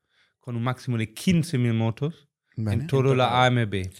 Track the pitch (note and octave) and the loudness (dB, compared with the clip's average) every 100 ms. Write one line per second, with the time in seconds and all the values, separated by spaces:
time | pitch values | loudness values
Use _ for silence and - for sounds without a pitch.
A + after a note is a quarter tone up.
0 | _ _ _ _ - A#2 A#2+ B2 - A#2 | _ _ _ _ -10 -6 -4 -4 -4 -4
1 | A2 - - F3 - B2+ A#2+ A2+ A2+ A2 | -4 -4 0 2 0 0 0 0 -2 -2
2 | C#3+ - _ _ _ - A2 A2 D#3 C3+ | -6 -8 _ _ _ -6 -2 -2 0 0
3 | C3 B2+ A#2+ B2 B2+ B2 A2 G2 F#2+ | 2 2 2 4 4 2 0 -4 -8